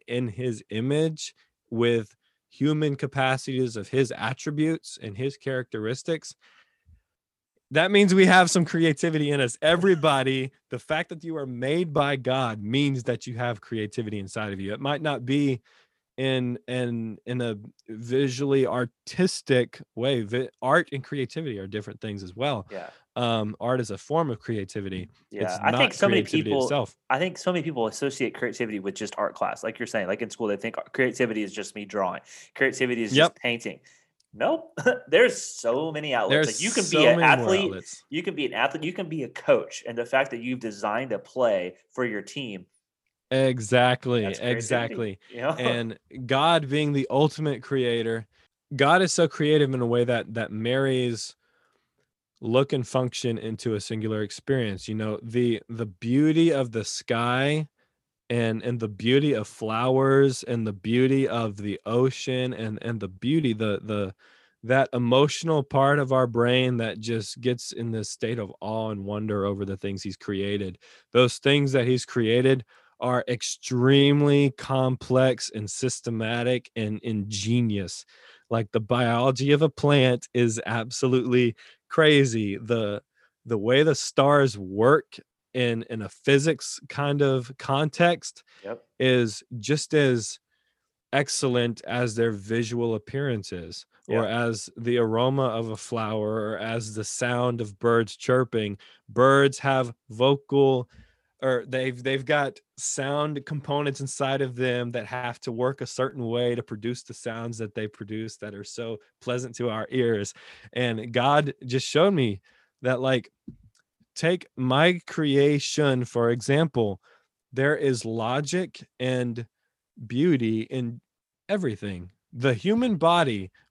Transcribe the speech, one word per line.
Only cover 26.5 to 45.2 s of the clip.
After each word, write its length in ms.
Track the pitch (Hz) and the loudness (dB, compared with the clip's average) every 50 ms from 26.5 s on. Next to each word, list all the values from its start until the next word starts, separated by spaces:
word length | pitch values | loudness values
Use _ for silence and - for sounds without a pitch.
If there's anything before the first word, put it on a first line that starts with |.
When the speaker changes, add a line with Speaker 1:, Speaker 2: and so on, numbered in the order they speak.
Speaker 2:
people, 120 | - 135 127 | 0 0 0
Speaker 1:
itself. 300 | 120 139 143 123 - - _ _ - | 0 0 -2 -2 -4 -8 _ _ -4
Speaker 2:
I 80 | 131 135 | -2 -2
think 180 | 175 185 170 - | -2 -4 -4 -4
so 120 | - 185 | -4 -2
many 120 | 180 175 151 | -2 -2 -4
people 240 | 165 151 123 113 110 | -4 -2 -2 -2 -2
associate 480 | 104 - 139 139 131 - 135 107 - | -2 -2 -4 -4 -2 -2 -4 -4 -4
creativity 440 | - 127 117 101 - 123 110 107 101 | -4 -6 -6 -4 -4 -6 -6 -6 -6
with 160 | 95 98 98 | -6 -8 -8
just 200 | - 107 98 - - | -6 -8 -8 -4 -4
art 160 | 104 - - | -4 -4 -4
class. 280 | - - - - - - | -4 -4 -6 -4 -6 -8
Like 140 | 113 - - | -8 -8 -8
you're 60 | 120 110 | -8 -6
saying, 200 | - 113 95 90 | -4 -4 -2 -2
like, 140 | 98 - 120 | -4 -4 -6
in 60 | 104 | -8
school, 160 | - - 117 104 | -6 -4 -4 -2
they 100 | 101 98 | -2 -4
think 180 | - 113 107 - - - - | -4 -8 -8 -8 -12 -8 -2
creativity 480 | - 131 123 110 - 127 113 110 110 104 | -2 -2 0 0 0 0 0 0 -2 -4
is 100 | 95 98 | -6 -6
just 220 | 110 101 - - | -10 -10 -10 -12
me 100 | 107 104 | -12 -12
drawing. 360 | 98 104 101 98 90 87 - - - - - - - _ | -8 -4 -4 -4 -4 -4 -8 -12 -16 -20 -20 -20 -20 _
Creativity 460 | - 135 135 120 - 135 127 123 117 113 | -2 0 0 0 0 -2 -2 0 -2 -2
is 60 | 104 | 0
just 60 | 123 139 160 170 | 4 4 4 4
Speaker 1:
Yep. 40 | - _ | 2 _
Speaker 2:
painting. 400 | - 123 117 117 - 110 78 - _ _ _ _ _ _ _ _ _ _ - | -6 -4 -4 -4 -6 -10 -12 -12 _ _ _ _ _ _ _ _ _ _ -6
Nope. 400 | 107 123 214 320 320 - - _ - 151 147 - | -4 -2 0 0 -2 -4 -10 _ -2 0 0 0
<laughs> 140 | - - - | 0 0 2
There's 320 | - 185 247 240 - - - | 4 6 6 6 4 -2 -8
so 480 | - - - - 117 120 135 156 160 | -12 -12 -4 -2 0 0 0 -2 -4
many 240 | 156 151 151 151 131 | -4 -6 -4 -2 0
outlets. 320 | 117 107 95 135 151 156 139 | 0 2 4 4 4 4 2
Speaker 1:
There's 100 | 110 - | 0 -2
Speaker 2:
Like, 60 | 170 | -4
you 80 | 220 | -2
can 120 | 226 240 190 | 0 -2 0
Speaker 1:
so 140 | 151 160 156 | 2 2 6
Speaker 2:
be 40 | 147 | 6
an 120 | 135 120 170 | 6 6 6
Speaker 1:
many 180 | 147 127 135 131 | 6 6 6 6
more 80 | 120 147 | 4 2
Speaker 2:
athlete, 140 | 190 196 196 | 2 2 0
Speaker 1:
outlets. 380 | 185 95 92 - - - - _ _ | -2 -4 -8 -10 -14 -18 -20 _ _
Speaker 2:
you 140 | 143 160 175 | -8 -6 -6
can 100 | 196 170 | -4 -4
be 120 | 147 143 120 | -4 -4 -4
an 60 | - | 0
athlete, 300 | 107 123 139 - 160 156 | 0 0 0 0 -2 -6
you 100 | 156 - | -6 -6
can 140 | - 185 156 | -6 -8 -8
be 120 | 160 160 131 | -6 -8 -8
a 60 | 117 | -8
coach. 540 | - - - - - 113 - - - - - 117 | -10 -4 2 4 4 4 2 -2 -10 -14 -12 -8
And 80 | 117 | -6
the 120 | 117 120 120 | -6 -4 0
fact 240 | - 131 139 - | 0 0 0 0
that 100 | 123 117 | -4 -8
you've 180 | 117 123 127 123 | -6 -6 -6 -6
designed 520 | 120 113 104 98 101 107 104 117 135 127 | -6 -8 -8 -6 -4 -2 -2 -2 -4 -4
a 80 | 107 95 | -6 -8
play 560 | - - - 127 123 117 104 95 90 90 90 - _ _ | -8 -8 -4 0 0 2 2 0 -2 -4 -8 -14 _ _
for 140 | _ - 127 | _ -6 -4
your 160 | 120 107 101 95 | -4 -4 -6 -10
team, 420 | - - 147 135 117 101 92 90 - _ _ _ _ _ _ _ _ _ _ _ _ | -10 -12 -12 -10 -10 -12 -14 -16 -18 _ _ _ _ _ _ _ _ _ _ _ _
Speaker 1:
Exactly, 920 | 131 131 135 131 127 123 110 104 127 123 123 123 127 - - 127 123 120 107 | 0 2 2 2 0 -2 -2 2 4 4 6 4 4 0 -2 -2 -2 0 0
Speaker 2:
that's 160 | 98 95 - | -2 -4 -4
creativity, 180 | - 123 123 117 | -4 -2 -2 -2
Speaker 1:
exactly. 640 | 110 107 131 120 117 117 117 123 113 104 95 - | -2 -2 -2 -2 -2 -2 -4 -6 -6 -6 -8 -10